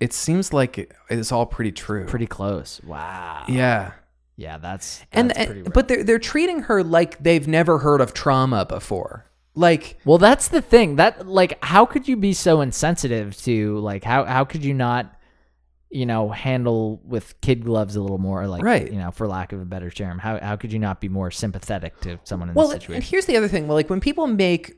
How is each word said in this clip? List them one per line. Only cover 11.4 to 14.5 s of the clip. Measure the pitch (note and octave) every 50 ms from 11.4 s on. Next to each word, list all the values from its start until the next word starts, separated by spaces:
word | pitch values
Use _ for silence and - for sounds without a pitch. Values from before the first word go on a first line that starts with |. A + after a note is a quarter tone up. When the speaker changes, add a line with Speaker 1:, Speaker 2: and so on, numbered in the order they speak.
| F#3 F3+ - - -
Speaker 2:
how | C3 E3+ G3+ A#3
could | A#3 - C#4+ B3+ -
you | C4
be | A3 G3 G3+ F3+
so | - - F3 D#3+ D#3
insensitive | C#3+ B2+ - - - D#3+ E3+ - - B2+ A#2 A2 G#2 G2+ G2 - -
to, | B2+ A#2 A2 G#2+ G#2+ G#2 G#2+
like, | G#2 G#2 G2 G2 -
how, | A#2 A#2+ C#3 C3
how | - B2+ C3 C3+
could | C3+